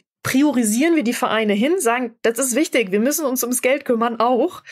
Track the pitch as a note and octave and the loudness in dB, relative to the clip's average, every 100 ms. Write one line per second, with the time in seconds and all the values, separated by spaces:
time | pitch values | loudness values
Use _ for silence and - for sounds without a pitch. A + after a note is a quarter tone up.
0 | _ _ - C4 D4 B3 G#3+ A3+ E4 D#4+ | _ _ -2 2 2 2 0 2 2 2
1 | A#3 B3 B3 A3 G#3+ G3+ C4 F#4+ F4+ - | 0 -2 0 0 0 0 2 0 0 -2
2 | A#3 - - A#3 C4+ A#3+ E4 C4+ F#3+ G#3 | -4 -4 -4 -2 -2 0 0 0 0 0
3 | B3 D4 C#4+ B3+ A#3+ B3 B3+ C#4 - A#3 | 0 0 -2 -4 -4 -2 0 -2 0 0
4 | A#3 A3 A#3 B3 E4+ - - | 0 0 0 2 0 -4 -18